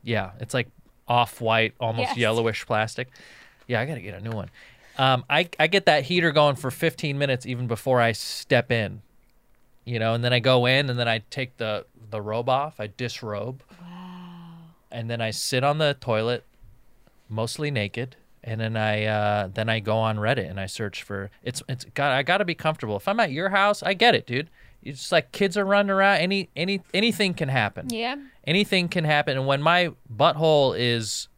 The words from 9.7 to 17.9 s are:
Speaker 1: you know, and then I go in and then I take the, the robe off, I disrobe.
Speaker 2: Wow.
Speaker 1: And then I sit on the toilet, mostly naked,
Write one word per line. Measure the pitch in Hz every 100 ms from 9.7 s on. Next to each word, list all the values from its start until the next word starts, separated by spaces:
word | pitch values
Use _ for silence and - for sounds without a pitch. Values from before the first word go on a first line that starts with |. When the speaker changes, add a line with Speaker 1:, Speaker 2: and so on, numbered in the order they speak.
| _ -
Speaker 1:
you | 120
know, | 113 117
and |
then | 120
I | 123
go | 120 127 123
in | 131 139
and | 123
then | 117
I | 110 -
take | - 127 _
the, | 110 104 - _ 110
the | 107
robe | 104 110 120
off, | 131 151 -
I | 107 95
disrobe. | 120 - 113 104 113 135 _ 175
Speaker 2:
Wow. | 175 180 180 180 175 175 170 165 165 _ _
Speaker 1:
And | 117 113
then | 117
I | 113
sit | 101 - 127
on | 139 151
the | 151 139
toilet, | - 110 113 123 _ _ - - - _ _ _ _
mostly | 110 113 - 147
naked, | 131 101